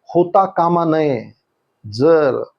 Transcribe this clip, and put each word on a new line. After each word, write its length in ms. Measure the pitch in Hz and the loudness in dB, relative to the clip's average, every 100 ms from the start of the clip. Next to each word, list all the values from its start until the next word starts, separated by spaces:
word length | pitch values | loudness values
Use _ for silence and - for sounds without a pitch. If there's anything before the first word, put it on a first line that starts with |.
| - | -4
होता 360 | 170 175 196 190 | -2 0 0 0
कामा 380 | 180 170 175 | 0 0 0
नये. 360 | 165 160 151 117 107 - _ _ _ _ | 0 0 -2 -4 -8 -18 _ _ _ _
जर 580 | 107 107 151 165 143 117 113 | -12 0 2 4 2 -2 -6